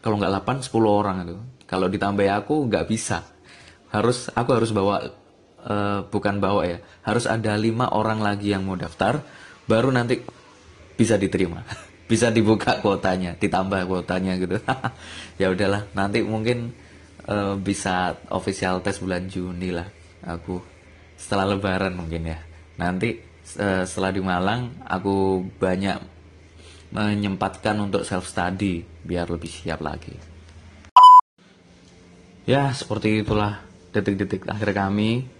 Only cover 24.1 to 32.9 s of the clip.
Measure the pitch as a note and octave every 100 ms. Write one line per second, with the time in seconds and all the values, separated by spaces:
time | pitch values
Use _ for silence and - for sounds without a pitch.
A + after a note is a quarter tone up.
24.1 | F#2+ F#2+ F2+ F#2+ A#2 B2 - - F#2 G2
25.1 | G2 F#2+ F#2+ F#2+ - F#2 F#2 G2 - -
26.1 | - - - - - - - - G#2+ G#2
27.1 | G#2 G#2 F#2+ F#2+ - A2 G#2+ G#2 F#2 -
28.1 | F#2 F2+ - F2+ F#2 G2+ E2+ E2+ - E2
29.1 | F2 E2+ E2+ E2+ - E2 D#2 D2+ D#2+ -
30.1 | - - - - - - - - A#5 B5
31.1 | B5 _ _ - - - - - - -
32.1 | - - - - C3+ C#3 B2 -